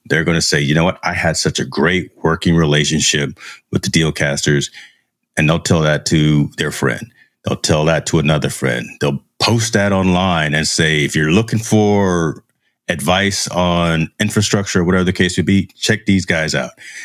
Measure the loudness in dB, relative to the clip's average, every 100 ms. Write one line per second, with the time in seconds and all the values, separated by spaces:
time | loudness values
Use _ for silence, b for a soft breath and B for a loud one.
0 | -4 -2 0 0 0 0 2 2 2 0
1 | -4 -2 -2 -2 -2 -4 -4 0 0 0
2 | -4 -4 -2 0 2 4 4 2 2 0
3 | 0 0 -4 -8 B B _ -4 0 2
4 | 2 0 -2 -2 0 0 -2 B B B
5 | B _ _ -2 0 0 0 2 2 0
6 | 0 2 2 2 0 -2 -6 -2 -4 -4
7 | -8 b b b -6 -4 0 2 2 0
8 | 0 0 2 0 -2 -4 -4 -4 -8 -6
9 | -4 -4 -8 -4 -2 0 0 0 2 2
10 | 2 2 2 0 0 0 -2 0 0 0
11 | 0 0 2 2 0 -2 0 2 4 2
12 | 2 0 -2 -4 -14 _ _ _ -8 -4
13 | 0 0 0 -2 -4 0 0 2 2 0
14 | -2 -4 -2 0 0 0 0 0 2 2
15 | 0 0 0 0 2 2 0 -4 -4 -2
16 | 0 0 0 -2 -2 -2 -4 -10 B B